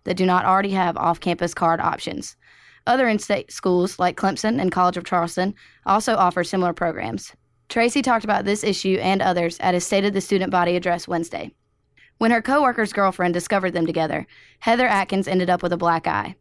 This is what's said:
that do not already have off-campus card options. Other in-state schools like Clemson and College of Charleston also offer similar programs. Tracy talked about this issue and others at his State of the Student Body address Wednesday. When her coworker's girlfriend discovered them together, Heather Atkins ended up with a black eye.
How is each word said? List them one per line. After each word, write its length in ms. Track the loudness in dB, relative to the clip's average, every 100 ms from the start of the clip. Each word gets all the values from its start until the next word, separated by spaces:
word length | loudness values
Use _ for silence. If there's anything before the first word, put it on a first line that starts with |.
that 140 | -6 0
do 100 | 2
not 180 | 2 4
already 240 | 2 2
have 260 | 0 0 0
off-campus 580 | 0 0 -2 -2 -2 0
card 240 | 0 2
options. 560 | 0 -2 -6 -10 -12 -18 _ _ -20 -10 0
Other 220 | 2 2
in-state 440 | 0 0 -4 -4
schools 460 | -4 2 2 2 0
like 200 | -2 0
Clemson 440 | -2 0 -2 0
and 100 | 0
College 260 | 2 2 0
of 60 |
Charleston 520 | -2 -2 0 -2 -4 -4 -14 _ 0
also 260 | 0 2
offer 300 | 2 2 2
similar 300 | -2 0 -2
programs. 600 | 0 -4 -4 -6 -8 -12 -20 _ _ _
Tracy 360 | 0 2 2
talked 200 | 0 0
about 220 | 0 -2 0
this 180 | -2
issue 360 | -2 -2 0 0
and 220 | 0 0
others 340 | 2 0 -2 -2
at 140 | -2
his 100 | 0
State 220 | 0 0 0
of 80 |
the 80 | -2
Student 300 | 0 -2 0
Body 240 | 0 2 0
address 320 | 0 -4 -4
Wednesday. 420 | -6 -4 -8 -12 -16 _ _ _ _ _ _
When 100 | 2
her 120 | 2
coworker's 520 | 2 2 2 2 -2
girlfriend 400 | 2 0 2 0
discovered 380 | 0 0 0 0
them 160 | 0 -2
together, 400 | 0 -2 -4 -8 -16 -20 _
Heather 260 | 0 2 4
Atkins 420 | 2 0 -2 0
ended 220 | 0 2
up 140 | 0
with 100 | 0
a 40 | 0
black 280 | 2 0 0
eye. 300 | -2 -4 -10